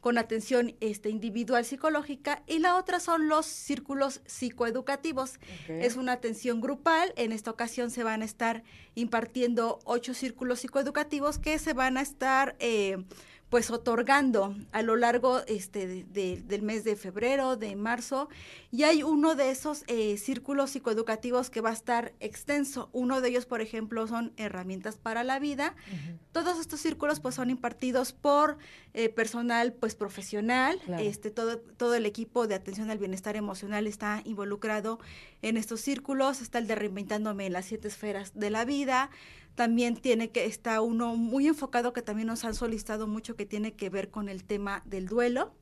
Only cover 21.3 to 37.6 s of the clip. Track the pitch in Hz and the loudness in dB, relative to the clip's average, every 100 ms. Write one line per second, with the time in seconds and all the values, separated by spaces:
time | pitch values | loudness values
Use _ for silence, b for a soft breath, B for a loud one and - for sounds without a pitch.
21.3 | 247 254 - 220 226 - 233 - - 214 | 0 0 -2 -2 -2 0 0 0 -8 -10
22.3 | - - 294 277 254 - 247 247 262 247 | -10 -2 0 0 -4 -6 -2 0 2 2
23.3 | 247 240 233 220 220 220 226 220 233 233 | 0 0 -4 -4 -6 -4 -4 -2 -2 -4
24.3 | - 214 185 185 190 185 190 226 226 247 | -6 -6 -6 -6 -6 -8 -8 -4 -2 0
25.3 | 269 294 269 302 - - 180 147 170 - | 0 -2 -2 -4 -4 -12 -10 -10 -14 -6
26.3 | 320 339 339 320 311 330 311 294 294 254 | -2 0 -2 -4 -2 -2 0 0 0 -2
27.3 | 247 247 254 247 240 254 240 254 - 294 | -2 -2 0 -2 -2 0 2 0 0 4
28.3 | 285 302 294 B B B 220 226 220 220 | 6 6 2 B B B -2 0 0 -2
29.3 | 233 240 233 240 240 226 214 202 202 196 | 0 0 2 2 0 -4 -2 -6 -6 -6
30.3 | 208 220 254 262 370 190 175 214 208 214 | -2 2 4 4 0 -2 -2 -2 -2 -6
31.3 | 214 226 226 - - 240 240 214 208 226 | -2 -2 -2 -8 -2 2 4 2 -2 -2
32.3 | 247 226 190 196 190 220 214 196 185 208 | 0 2 0 -4 -6 -4 -2 -4 -4 -4
33.3 | 208 208 190 202 208 214 208 208 208 214 | -4 -4 -6 -4 -2 -2 -2 -4 -4 -4
34.3 | 208 202 202 214 214 214 226 B B B | -6 -4 -4 -2 -2 -2 -6 B B B
35.3 | B - 226 220 226 277 269 277 269 269 | B -2 -2 -2 -4 -2 -2 -2 2 2
36.3 | 269 233 - 220 220 208 190 196 214 214 | 2 -4 -4 -2 -2 -2 -4 -2 -2 -2
37.3 | 196 196 180 | -2 -2 -4